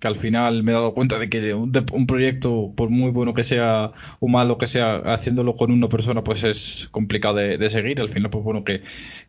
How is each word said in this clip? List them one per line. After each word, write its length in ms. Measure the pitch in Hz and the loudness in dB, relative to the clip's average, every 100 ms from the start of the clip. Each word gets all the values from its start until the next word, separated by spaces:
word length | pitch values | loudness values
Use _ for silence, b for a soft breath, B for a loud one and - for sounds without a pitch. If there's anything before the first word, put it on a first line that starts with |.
que 80 | 113 | -4
al 80 | 107 | -2
final 480 | 113 117 120 113 | 0 2 2 2
me 80 | 110 | 2
he 20 | |
dado 180 | 117 117 | 2 0
cuenta 260 | 127 131 110 | 0 0 0
de 80 | 113 | -2
que 240 | 113 107 | -2 -2
un, 160 | 104 120 | -2 0
de, 140 | 127 131 | 0 0
un 160 | 131 127 | 0 0
proyecto, 640 | 127 131 131 127 117 98 101 | 2 0 0 -2 -2 -2 -2
por 140 | 113 | 0
muy 220 | 123 127 | 2 2
bueno 220 | 120 120 | 0 0
que 100 | 117 | -2
sea 480 | 120 123 117 110 107 B B B | 0 2 2 2 0 B B B
o 80 | 123 | 2
malo 320 | 123 120 117 | 4 4 2
que 80 | 120 | 0
sea, 300 | 127 113 98 | 0 0 0
haciéndolo 580 | 87 113 123 123 123 | 0 -2 0 0 0
con 160 | 117 120 | 2 2
una 180 | 120 117 | 4 4
persona, 360 | 113 107 113 | 2 0 0
pues 180 | 110 110 | 0 0
es 460 | 113 104 - - - | 0 -2 -6 -12 -8
complicado 460 | 110 101 101 107 104 | -4 -2 0 0 2
de, 220 | 101 82 | 0 0
de 120 | 104 | 0
seguir. 300 | 110 110 139 | 0 -2 -2
Al 100 | 107 | -2
final, 200 | 101 104 | -2 -2
pues 120 | 110 | -2
bueno, 220 | 107 107 | -2 -2
que, 180 | 101 98 B B B B | -2 -4 B B B B